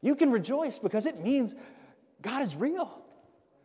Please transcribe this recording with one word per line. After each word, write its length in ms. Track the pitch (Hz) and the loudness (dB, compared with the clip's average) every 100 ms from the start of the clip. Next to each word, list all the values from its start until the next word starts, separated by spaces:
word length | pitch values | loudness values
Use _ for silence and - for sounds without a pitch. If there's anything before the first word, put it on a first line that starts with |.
You 140 | 240 285 | 0 4
can 160 | 311 | 4
rejoice 480 | 233 160 277 320 311 | 4 2 -2 -2 -2
because 260 | 220 214 254 | -2 0 -2
it 140 | 233 | -2
means 340 | 180 277 226 - - - - _ _ _ | 0 2 0 -4 -18 -20 -20 _ _ _
God 220 | 202 262 | -6 -4
is 140 | 247 143 | -2 -2
real. 440 | 254 359 - - - - _ _ _ _ | -2 -2 -4 -8 -20 -20 _ _ _ _